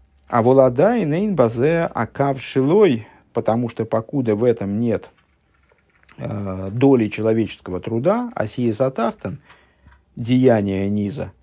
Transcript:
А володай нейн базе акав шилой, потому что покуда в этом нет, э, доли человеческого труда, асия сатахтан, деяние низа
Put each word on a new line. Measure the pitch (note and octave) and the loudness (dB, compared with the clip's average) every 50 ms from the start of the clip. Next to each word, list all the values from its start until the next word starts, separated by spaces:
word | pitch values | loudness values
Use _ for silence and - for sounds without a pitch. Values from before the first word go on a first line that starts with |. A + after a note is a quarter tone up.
| _ _ _ _ _ - | _ _ _ _ _ -2
А | - A#2+ | 0 2
володай | A#2+ B2+ C3 C3+ C3 C3 A#2+ B2+ E3+ A3 B3 A#3 F3+ | 4 4 6 6 6 4 4 2 2 2 2 0 0
нейн | C#3+ D3 F3+ G#3+ G#3+ F#3+ | -2 -2 -2 -2 -2 0
базе | D#3+ C#3+ A2+ A#2 A#2 C3+ D#3 E3 E3 | 2 2 2 2 0 0 0 2 0
акав | E3 - - - A2+ - - - C#3 C#3+ C3+ C3 | -2 -2 -4 -4 -6 -4 -2 -2 -2 -2 -2 -4
шилой, | - - - C3+ C3 C#3+ F3+ G#3+ G#3+ E3+ A#2+ A2+ A2 - - _ _ _ | -6 -6 -2 0 0 2 4 4 4 4 2 0 -4 -12 -20 _ _ _
потому | - A#2 A2+ - A2 A#2+ B2 A2+ | -6 -4 -2 0 0 0 -2 -4
что | - - A2 | -4 -6 -6
покуда | - - A2+ A2+ - - C#3 B2 A2+ G#2 | -4 -4 -4 -4 -4 -4 -2 0 0 0
в | G2+ B2 | 2 2
этом | B2 A2+ - G2+ G2 G2+ A2 | 2 0 0 -2 -6 -4 -2
нет, | A#2+ A#2 G#2 E2+ - - _ _ _ _ _ _ _ _ _ _ _ _ _ _ _ _ _ _ _ - - | -2 -2 -2 -4 -6 -10 _ _ _ _ _ _ _ _ _ _ _ _ _ _ _ _ _ _ _ -20 -16
э, | - B2+ A2+ G#2+ G#2 G2+ F#2+ F#2 F#2+ F#2+ F#2+ | -12 -10 -8 -8 -8 -8 -8 -8 -8 -8 -6
доли | G#2 A#2+ C3+ C#3 C3+ A#2+ A2 G2+ | -2 2 4 6 6 4 2 0
человеческого | - - G#2+ A2 A2+ A2+ G#2+ F#2 - - - - F2+ F2+ | -2 -2 0 0 2 2 0 -2 -6 -12 -10 -8 -8 -8
труда, | - - A2+ A#2 C3 F3+ G#3+ A#3+ B3 A#3 - | -6 -4 -4 -2 0 0 0 0 -2 -6 -6
асия | - - B2 - B2+ B2 A#2 | -6 -6 -6 -4 -4 -2 -2
сатахтан, | G#2+ G#2 C3 C3+ C3 - A#3 A3+ G#3+ - - G3 D3 - _ - - _ _ _ _ _ _ - _ _ _ _ - | 0 0 -2 -2 -2 -2 -4 -4 -4 -6 -10 -10 -10 -12 _ -20 -20 _ _ _ _ _ _ -20 _ _ _ _ -12
деяние | - A#2 A2+ B2+ B2+ B2+ B2 A2+ G#2+ G2+ G2 F#2+ F#2+ G2 G2+ | -8 -2 0 2 4 4 4 4 4 2 0 -2 -2 -2 -2
низа | G#2 G#2 G2+ G2+ D#2 - F2+ F2+ - _ | -2 -2 -2 -4 -4 -8 -10 -12 -14 _